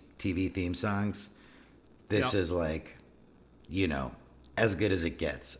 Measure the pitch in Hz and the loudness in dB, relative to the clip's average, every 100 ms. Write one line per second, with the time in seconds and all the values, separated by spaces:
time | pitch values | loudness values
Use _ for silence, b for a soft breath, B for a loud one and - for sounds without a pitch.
0 | - - 98 90 92 95 90 87 107 101 | -16 -6 -2 0 0 0 -2 0 0 0
1 | 104 95 - - b b b b - - | 0 -4 -10 -16 b b b b -20 -14
2 | - 104 87 101 85 87 80 80 - - | 0 2 4 2 2 2 0 -2 -6 -20
3 | - - - - - - - 95 90 69 | -20 -20 -20 -20 -20 -20 -6 0 2 0
4 | 64 - - - - 101 110 92 104 92 | -4 -8 -20 -20 -6 2 2 4 2 2
5 | 82 - 78 - - | 0 -2 -4 -4 -8